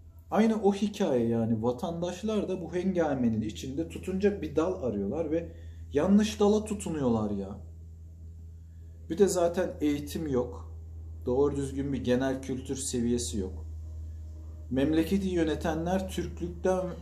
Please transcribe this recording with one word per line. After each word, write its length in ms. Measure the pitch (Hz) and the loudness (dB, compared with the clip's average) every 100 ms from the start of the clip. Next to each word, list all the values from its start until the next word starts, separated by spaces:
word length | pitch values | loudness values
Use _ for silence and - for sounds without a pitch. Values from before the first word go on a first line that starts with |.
| - - - | -20 -20 -2
Aynı 320 | 175 226 220 | 4 4 4
o 120 | 196 | 4
hikaye 540 | 196 208 - 180 127 117 | 4 0 0 2 4 4
yani. 340 | 113 113 110 | 2 2 2
Vatandaşlar 840 | 117 123 175 170 175 - 214 214 180 | 0 -2 -4 -4 -4 -4 -2 0 -2
da 120 | 175 | -4
bu 140 | 156 | -4
hengamenin 640 | 175 190 175 151 131 120 110 | -2 0 2 2 2 2 2
içinde 480 | 107 - 135 139 165 | -2 -4 -6 -4 -6
tutunacak 540 | - 185 190 202 202 | -6 -4 2 2 2
bir 140 | 151 143 | -2 0
dal 260 | 175 180 | 0 0
arıyorlar 480 | 123 104 98 151 156 | -2 0 0 -2 0
ve 220 | 165 170 - - - - | -2 -2 -10 -14 -14 -2
yanlış 480 | 139 185 208 208 - | 2 6 6 6 4
dala 240 | 202 214 | 4 4
tutunuyorlar 680 | 214 202 170 156 127 113 104 | 2 -4 -4 0 2 2 2
ya. 280 | 101 95 - - - - - - - - - - - - - - - - | -2 -6 -8 -12 -16 -16 -16 -16 -16 -16 -14 -16 -16 -16 -16 -16 -12 -2
Bir 80 | 170 | 6
de 100 | 190 | 6
zaten 420 | 180 170 190 170 - | 6 2 2 -2 0
eğitim 460 | 147 147 - 165 151 | 0 0 -2 -4 0
yok. 440 | 123 120 - - - - - - - 127 | 0 0 -4 -12 -14 -14 -12 -12 -8 0
Doğru 300 | 127 143 139 | 4 4 2
düzgün 360 | 135 135 139 | -2 -2 -2
bir 120 | 131 | -2
genel 380 | 110 123 135 131 | 2 2 2 -2
kültür 340 | - 120 - 127 | -4 -6 -4 -6
seviyesi 640 | - 123 117 120 - 107 | -2 0 2 2 0 -4
yok. 280 | 92 - - - - - - - - - - - - | -4 -6 -10 -10 -10 -10 -10 -10 -12 -12 -14 -12 -4
Memleketi 580 | 131 147 160 165 196 190 | 2 4 4 4 2 2
yönetenler 840 | 175 156 143 175 160 170 190 196 | 2 2 0 0 0 0 0 0
Türklükten 680 | - - - 175 - 185 185 175 165 | -4 -6 -4 -6 -2 0 2 0 -6